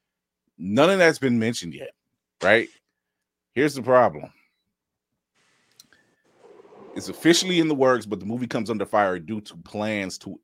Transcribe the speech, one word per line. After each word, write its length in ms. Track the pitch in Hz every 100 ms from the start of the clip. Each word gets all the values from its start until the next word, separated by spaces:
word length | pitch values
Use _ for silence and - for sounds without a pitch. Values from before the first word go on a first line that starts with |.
| _ _ _ _ _ -
None 320 | 90 107 160
of 100 | 196
that's 200 | 170 151
been 200 | 135 120
mentioned 360 | 113 120 85
yet, 160 | 73 - _ _ _ _ -
right? 260 | 90 113 101 _ _ _ _ _ _ _ _
Here's 200 | - 147
the 80 | 131
problem. 500 | 117 127 110 76 - _ _ _ _ _ _ _ _ _ _ _ _ _ _ _ _ _ _ _ _ _ - - - - - -
It's 120 | -
officially 500 | 175 160 165 185 175
in 80 | 160
the 60 |
works, 320 | 143 131 127 104
but 140 | 101
the 60 | 95
movie 200 | 117 120
comes 240 | 131 107
under 160 | 107 95
fire 320 | 107 98 92
due 220 | 78 107
to 140 | - 85
plans 580 | - 104 104 107 95 -
to 200 | - 87